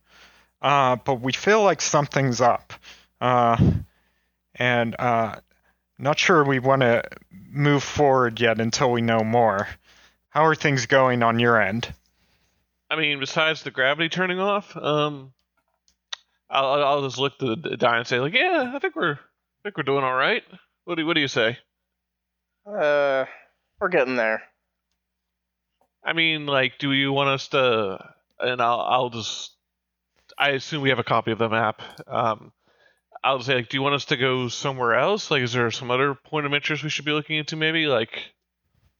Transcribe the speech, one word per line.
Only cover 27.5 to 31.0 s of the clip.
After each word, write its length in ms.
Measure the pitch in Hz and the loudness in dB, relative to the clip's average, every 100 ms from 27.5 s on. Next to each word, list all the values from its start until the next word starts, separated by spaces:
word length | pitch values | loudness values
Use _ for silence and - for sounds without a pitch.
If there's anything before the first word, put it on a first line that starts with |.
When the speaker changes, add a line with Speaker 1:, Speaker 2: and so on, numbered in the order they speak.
| 143 127 113 101 95 - _ _ - | 0 2 2 0 -6 -14 _ _ -6
Speaker 2:
and 220 | 123 123 | -4 0
I'll, 200 | 117 117 | 0 0
I'll 300 | - 123 123 | 0 0 -2
just, 420 | 117 104 - - _ _ _ _ _ _ _ _ - | -6 -10 -10 -14 _ _ _ _ _ _ _ _ -4
I 120 | 143 | -2
assume 320 | 135 - 156 | -2 -4 -2
we 80 | 135 | 0
have 80 | |
a 60 | 123 | 0